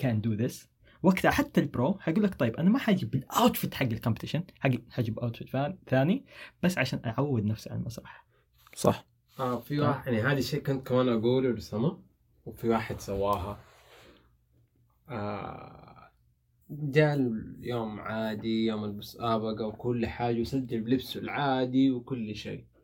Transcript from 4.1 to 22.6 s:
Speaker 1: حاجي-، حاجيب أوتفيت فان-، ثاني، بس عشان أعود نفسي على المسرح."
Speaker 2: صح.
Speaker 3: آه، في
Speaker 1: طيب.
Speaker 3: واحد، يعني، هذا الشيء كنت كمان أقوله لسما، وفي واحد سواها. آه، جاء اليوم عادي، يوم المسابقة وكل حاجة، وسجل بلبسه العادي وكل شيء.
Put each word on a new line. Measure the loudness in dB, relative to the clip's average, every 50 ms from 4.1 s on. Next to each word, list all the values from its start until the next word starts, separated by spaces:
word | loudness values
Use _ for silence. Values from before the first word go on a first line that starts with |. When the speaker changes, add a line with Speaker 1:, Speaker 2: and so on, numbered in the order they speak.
| 0 0 -2 -4 -4 -4 -4 -6 -6 _
Speaker 1:
حاجي-، | 0 2 2 0 -2 -4
حاجيب | -4 -4 -2 -2 -2 -4
أوتفيت | -4 -4 -6 -6 -8 -6
فان-، | -4 -4 -4 -4 -6 -8 -4 0
ثاني، | 2 4 4 4 4 2 -2 -8 -18 -20 -20 -20 -6 _ 0
بس | 0 2 2
عشان | 0 0 -2 -2 -4
أعود | -2 -2 0 0 2 2 2 2
نفسي | 2 0 -2 -4 -6
على | -6 -6
المسرح." | -6 -6 -8 -10 -12 -16 -18 -20 -20 _ _ _ _ _ _ _ _ _ -8
Speaker 2:
صح. | 0 2 2 2 2 -2 _ _ _ _ _ _ -6
Speaker 3:
آه، | -4 -2 -2 -4
في | -4 -4 -2 0
Speaker 1:
طيب. | 2 2
Speaker 3:
واحد، | 0 0 -2 -2 -2
يعني، | 0 2 2
هذا | 2 2
الشيء | 0 0 -2 -2
كنت | -2 -2 -2 -2 -2 0
كمان | 2 2 4 4
أقوله | 2 2 4 2 4 4 2 0
لسما، | 0 -2 -6 -6 -2 0 0 0 0 -4 -8 _ _ _ _ _ _ _ -16
وفي | -16 -10 -4 0 2
واحد | 2 2 0 -2 -8 -8
سواها. | -8 -6 -2 0 2 2 2 0 -2 -4 -8 -10 -14 -20 -20 -20 -20 -20 -20 -20 -20 -20 -20 _ _ _ _ _ _ _ _ _ _ _ _ _ _ _ _ _ _ -10
آه، | -8 -6 -6 -4 -6 -6 -8 -8 -10 -12 -14 -16 -18 -20 -20 -20 -20 -20 -20 -20 _ _ _ _ _ _ _ _ _ _ _ -14
جاء | -10 -6 -4 2 4 6 6 6 6
اليوم | 4 2 2 0 -2 -6 -8 -12 -10 -6 -4 -4 -2 -2 -4 -6 -8
عادي، | -8 -6 -4 -2 -2 -2 -4 -4 -2 0 0 2 2
يوم | 2 0 -2 -4
المسابقة | -4 -6 -8 -10 -12 -10 -6 -2 0 0 0 0 -2 -4 -4 -4
وكل | -6 -6 -6 -4 -2 -2 0 -2
حاجة، | -2 -2 -2 -2 0 0 0
وسجل | -2 -2 -2 -4 -2 -2 -4 -4
بلبسه | 0 2 0 0 0 -2 -8 -8
العادي | -6 -6 -4 -2 0 0 0 0 0 2 4 4 4 4
وكل | 4 0 -2 -6 -6 -4 -4 -6 -6
شيء. | -8 -8 -8 -10 -10